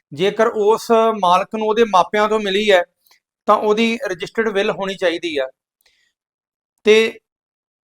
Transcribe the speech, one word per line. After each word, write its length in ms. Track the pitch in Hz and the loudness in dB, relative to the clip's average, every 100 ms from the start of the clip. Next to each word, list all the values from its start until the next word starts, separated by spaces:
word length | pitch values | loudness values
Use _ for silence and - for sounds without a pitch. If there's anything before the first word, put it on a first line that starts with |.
| _ | _
ਜੇਕਰ 340 | 139 190 202 220 | -4 -4 0 -2
ਉਸ 400 | 220 208 214 - 233 226 214 | 0 0 0 2 2 2 0
ਮਾਲਕ 340 | 185 180 196 | 2 2 0
ਨੂੰ 120 | 220 214 | -6 -2
ਉਹਦੇ 160 | 214 226 | 0 2
ਮਾਪਿਆਂ 420 | 190 170 208 208 | 2 2 0 0
ਤੋਂ 100 | 220 | -2
ਮਿਲੀ 300 | 202 190 214 | -2 -2 2
ਹੈ 120 | 185 175 _ _ _ _ _ - | 2 2 _ _ _ _ _ 0
ਤਾਂ 80 | 214 | 0
ਉਹਦੀ 420 | 214 208 226 226 202 | 2 0 0 -2 -6
ਰਜਿਸਟਰਡ 380 | 180 170 - 220 | -8 -10 -6 -4
ਵਿਲ 220 | 196 214 | -2 -4
ਹੋਣੀ 240 | 185 190 196 | -4 -8 -4
ਚਾਹੀਦੀ 400 | 185 170 175 147 | -4 -4 -6 -6
ਆ 100 | 131 - _ _ _ _ _ _ _ _ _ _ _ _ 208 | -6 -10 _ _ _ _ _ _ _ _ _ _ _ _ 2
ਤੇ 320 | 220 226 226 _ _ _ _ _ _ | 4 2 -4 _ _ _ _ _ _